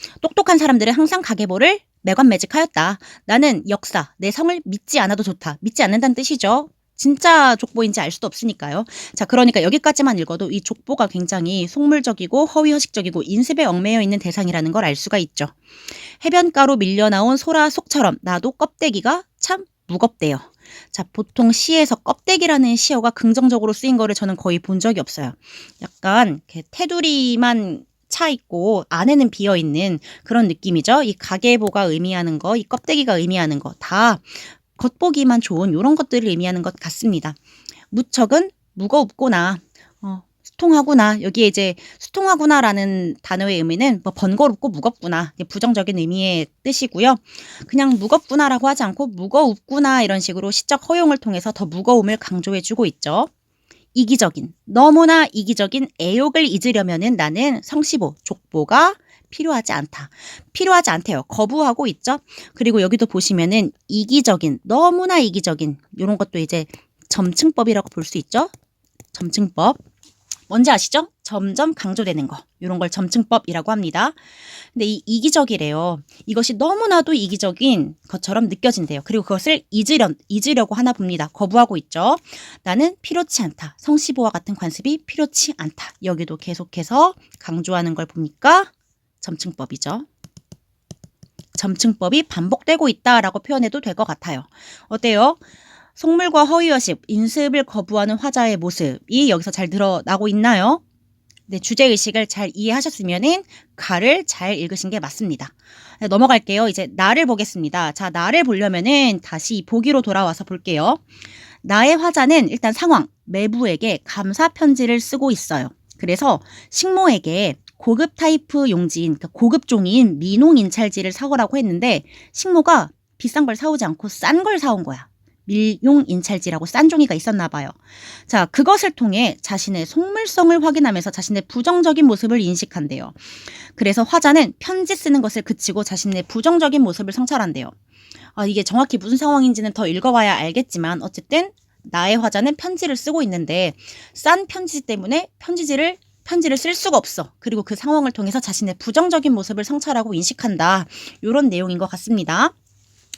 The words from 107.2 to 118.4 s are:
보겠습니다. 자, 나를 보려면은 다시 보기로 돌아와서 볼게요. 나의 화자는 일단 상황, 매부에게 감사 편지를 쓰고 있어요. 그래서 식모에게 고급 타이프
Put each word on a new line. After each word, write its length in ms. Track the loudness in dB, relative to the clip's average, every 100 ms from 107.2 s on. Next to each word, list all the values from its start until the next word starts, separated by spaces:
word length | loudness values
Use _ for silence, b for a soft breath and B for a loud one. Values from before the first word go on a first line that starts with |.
| 2
보겠습니다. 640 | 0 -4 -6 -6 -2 -4
자, 180 | -4 -8
나를 340 | -4 0 2
보려면은 760 | 2 0 0 -2 0 2 2 0
다시 400 | -6 -10 -6 -8
보기로 380 | -2 -2 2 2
돌아와서 400 | 2 0 0 -2
볼게요. 560 | -8 -10 -4 0 2 0 _ B B B B B
나의 340 | 0 4 6 4
화자는 520 | 2 2 4 4 4
일단 240 | 0 -4
상황, 340 | 0 4 4 2 _
매부에게 760 | -10 -4 -2 -2 -2 -2 -2 -4
감사 440 | -6 -8 -6 0 0
편지를 520 | 2 2 4 2 0
쓰고 300 | -2 -4 -2
있어요. 380 | -2 -4 -6 -6 -12 _ -10
그래서 420 | -4 0 2 0 B B B
식모에게 840 | -4 0 2 4 2 0 -2 -2 -4 -12 _
고급 320 | -2 0 0 0
타이프 540 | 0 0